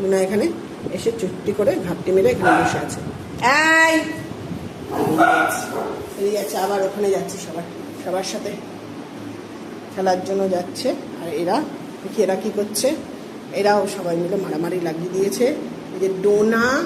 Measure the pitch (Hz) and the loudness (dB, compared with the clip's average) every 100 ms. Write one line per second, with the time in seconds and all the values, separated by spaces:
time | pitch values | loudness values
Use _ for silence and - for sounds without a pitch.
0 | 190 190 190 208 330 - - - - 196 | 2 2 4 2 2 -2 -8 -10 -6 -2
1 | - - 185 - - 208 208 349 175 165 | -2 0 -4 -2 -2 2 2 2 -2 -4
2 | - 190 233 - 180 - - - - - | 2 4 6 6 6 6 4 0 -2 -6
3 | - - - - 240 285 320 320 330 320 | -8 -8 -10 0 4 6 6 8 8 6
4 | 320 - - - - - - - - - | 2 -6 -8 -10 -8 -8 -10 -10 -6 0
5 | 143 156 - - - - - - - - | 2 4 4 4 2 -2 -6 -6 -6 -8
6 | - - 202 208 196 202 185 202 190 208 | -10 -4 -2 0 -2 -2 0 0 0 0
7 | 202 185 175 - - 165 170 - - - | 0 2 -2 -8 -8 -8 -8 -10 -12 -8
8 | 185 185 185 208 202 - - - - - | -4 -2 -2 -4 -6 -8 -10 -12 -12 -12
9 | - - - - - - - - - 190 | -12 -12 -10 -12 -12 -12 -12 -12 -10 -2
10 | 190 180 185 196 190 180 175 - 247 - | 2 2 0 0 2 0 -2 -2 -2 -2
11 | - - 170 156 175 233 311 - - - | -6 -10 -6 -2 0 0 0 -8 -12 -10
12 | 190 - 190 190 220 202 202 208 262 311 | -6 2 2 2 0 -2 -2 0 0 0
13 | - - - - - 165 202 208 196 - | -6 -12 -12 -14 -8 2 4 4 2 -2
14 | 175 170 175 196 170 156 165 180 170 160 | -2 0 0 -2 -2 -2 -2 -2 -2 -2
15 | 175 190 196 233 247 302 - - - - | -2 0 0 4 2 2 -6 -10 -10 -2
16 | 190 185 202 208 214 226 247 277 | 0 2 4 6 6 4 4 2